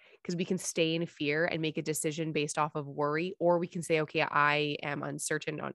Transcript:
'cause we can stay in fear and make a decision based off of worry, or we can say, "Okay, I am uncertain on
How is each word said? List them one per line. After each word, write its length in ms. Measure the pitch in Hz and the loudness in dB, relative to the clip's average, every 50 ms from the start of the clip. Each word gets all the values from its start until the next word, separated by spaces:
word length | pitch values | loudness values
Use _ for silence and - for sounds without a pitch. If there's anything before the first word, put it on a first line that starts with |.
| - - - - - | -20 -20 -20 -12 -8
'cause 120 | - 180 | -4 -2
we 100 | 165 185 | -2 0
can 120 | - 196 | 0 0
stay 380 | 175 - - - - 165 160 165 | -2 -2 -2 0 2 2 2 2
in 100 | 165 170 | 0 -2
fear 400 | 160 - - 151 143 147 156 170 | -4 -4 -4 -2 0 2 2 2
and 160 | 175 - 165 | 0 0 0
make 160 | 160 156 151 | -2 -2 -2
a 40 | 170 | -2
decision 500 | 156 156 156 - - 160 151 160 165 160 | -2 -2 -2 -2 -2 -2 -2 -2 -4 -2
based 260 | 151 156 147 151 - | 0 0 -2 0 0
off 180 | 160 151 156 - | 0 -2 0 -2
of 120 | 156 143 | -6 -8
worry, 480 | 139 139 147 147 147 147 156 170 185 - - | -6 -4 -2 0 0 0 0 -2 -4 -2 2
or 200 | 165 175 175 170 | 4 4 4 4
we 80 | 175 | 2
can 160 | 175 - 180 156 | -2 -6 -6 -2
say, 180 | - 165 156 | 2 2 2
"Okay, 200 | 151 - - 160 151 | 2 2 0 0 0
I 540 | - - 147 147 147 147 151 151 147 143 - - | 2 4 4 4 6 4 4 2 0 -2 -4 -4
am 200 | 147 143 139 143 | -6 -4 -4 -4
uncertain 560 | 143 143 151 - - 160 151 - - 151 143 | -6 -6 -6 -4 -2 -2 -2 -2 -4 -6 -4
on 140 | 139 139 | -6 -6